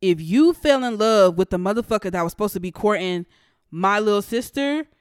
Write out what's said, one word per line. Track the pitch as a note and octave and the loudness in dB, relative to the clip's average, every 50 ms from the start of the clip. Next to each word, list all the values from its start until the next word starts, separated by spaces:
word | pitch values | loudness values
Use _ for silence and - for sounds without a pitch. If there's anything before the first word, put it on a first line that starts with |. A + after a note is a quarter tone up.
If | - F#3+ F3 D#3+ | 2 0 0 0
you | D#3+ D#3+ F3+ A#3+ D4+ E4 | 0 -2 2 4 4 4
fell | F4 - - D4+ C#4+ C4+ B3+ | 2 0 2 2 2 2 2
in | B3 A#3 G#3 | -4 -2 0
love | G#3+ A3 A3 G#3+ G3 F3+ E3+ | 0 2 4 6 6 4 4
with | E3 F#3 F#3 | 2 -2 -2
the | - F3+ | -2 -4
motherfucker | F3+ F#3+ G#3 A3+ A#3 - A3 G#3+ - F#3+ | -2 -2 -2 -2 -2 -2 -4 -4 -4 -4
that | F3 F#3 | -4 -2
was | E3+ E3+ | -4 -4
supposed | - _ G#3 G#3 - | -4 _ -6 -4 -4
to | G3 | -6
be | F3 F3+ | -8 -8
courting | E3+ - - G#3 G#3 F#3+ F3+ F#3 F3+ F3 F3 _ _ _ _ _ _ _ _ _ | -10 -4 -2 0 0 0 -2 -4 -4 -6 -6 _ _ _ _ _ _ _ _ _
my | - E3 F3+ F#3+ G3+ G#3 | -10 -2 0 0 0 2
little | G#3+ G#3+ G#3 G3+ | 2 2 0 0
sister, | G3+ - A3+ A#3 B3+ - - - C#4 C#4+ C#4+ D4+ D#4+ _ _ _ | -2 -2 -6 -6 -6 -6 -6 -4 -2 -2 -2 -4 -6 _ _ _